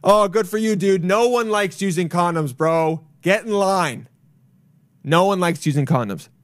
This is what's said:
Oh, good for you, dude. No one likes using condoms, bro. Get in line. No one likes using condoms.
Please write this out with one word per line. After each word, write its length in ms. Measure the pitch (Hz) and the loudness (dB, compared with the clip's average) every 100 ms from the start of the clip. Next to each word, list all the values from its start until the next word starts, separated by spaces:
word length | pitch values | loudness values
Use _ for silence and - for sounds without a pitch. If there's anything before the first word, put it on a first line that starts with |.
Oh, 240 | - 208 202 | 4 4 4
good 200 | 202 185 | 0 -2
for 100 | 214 | -2
you, 180 | 220 208 | 0 0
dude. 280 | 196 190 | 2 0
No 240 | 180 208 240 | 2 2 2
one 200 | 240 226 | 0 0
likes 320 | 208 208 - | -2 -2 -2
using 280 | 196 170 170 | -4 -2 -2
condoms, 460 | 175 175 170 147 123 | 0 0 0 -4 -2
bro. 500 | 160 165 160 160 _ _ | 0 2 0 -4 _ _
Get 240 | 170 208 226 | -2 -2 0
in 60 | |
line. 560 | 202 190 190 160 107 110 _ _ _ _ _ _ _ _ _ | -2 0 0 -2 -4 -14 _ _ _ _ _ _ _ _ _
No 220 | - 165 190 | 0 2 2
one 140 | 196 | 2
likes 260 | 175 156 156 | -2 -2 -2
using 200 | 143 135 | -2 0
condoms. 440 | 135 110 98 - _ | -2 -2 -8 -12 _